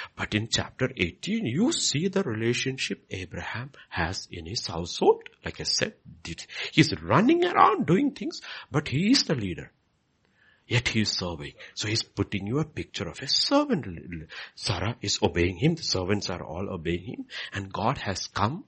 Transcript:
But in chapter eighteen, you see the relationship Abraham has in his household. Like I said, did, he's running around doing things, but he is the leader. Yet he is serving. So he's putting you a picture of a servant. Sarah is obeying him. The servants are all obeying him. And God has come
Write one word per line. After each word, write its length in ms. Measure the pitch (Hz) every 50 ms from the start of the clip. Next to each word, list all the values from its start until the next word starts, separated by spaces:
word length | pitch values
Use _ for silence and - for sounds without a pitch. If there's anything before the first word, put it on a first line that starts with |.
| - - _
But 200 | - - - 104
in 120 | 104 113
chapter 440 | - - - 87 - - - 123 - -
eighteen, 520 | - 92 85 - - - 170 220 226 214
you 240 | 117 120 165 233 320
see 360 | 339 - - - - 143 180
the 140 | 196 190 196
relationship 800 | 190 127 107 110 113 117 120 - - 131 131 131 - - - - _ -
Abraham 640 | - 92 92 90 - 87 85 - - 110 127 139 - - - -
has 380 | - 90 82 82 95 - - -
in 160 | 90 87 80
his 220 | 82 110 - -
household. 560 | - 87 85 87 85 - - - 392 453 - - - - _ -
Like 160 | 170 - -
I 40 | 156
said, 320 | - - - - 214 - _ - - - -
did, 240 | - - 165 - - - - - - -
he's 220 | - 156 151 - 92 80
running 420 | 82 85 110 156 220 269 339 349 359
around 440 | 359 381 392 - - 440 349 190
doing 240 | 135 170 208 294 277
things, 300 | - - - 330 - - - - - - - -
but 200 | - - - -
he 200 | 123 147 190 214
is 120 | 277 - -
the 100 | - 160
leader. 380 | 123 101 92 82 - - - _ _ _ _ _ _ _ _ _ _ _ _ _ _ _ _ _ _ _
Yet 220 | - 113 120 - -
he 120 | - 110
is 80 | 104 -
serving. 440 | - - 92 87 85 73 71 69 - - - - -
So 140 | - -
he's 160 | 107 110 113 -
putting 420 | - _ - 98 - - 95 95
you 140 | 104 123 151
a 40 | 156
picture 460 | - - - - - - - - 82
of 100 | - - 131
a 40 |
servant. 600 | - - - - - 285 285 294 294 233 156 113 98 85 - - - 85 80 80 - - - - - -
Sarah 420 | - - - 95 87 - 110 - -
is 160 | - 101 - - 110
obeying 340 | 95 82 90 87 92 90
him. 160 | 85 127 165 170
The 100 | - -
servants 460 | - 98 95 90 90 104 101 - -
are 140 | 90 85 78
all 260 | - 78 90 101 95
obeying 360 | 95 85 78 85 87 90 92
him. 200 | 120 - - 254 - - - - - -
And 200 | 101 98 95 95
God 240 | 90 101 120 143
has 300 | - - 104 92 - -
come 380 | - - - 98 113 151 214 -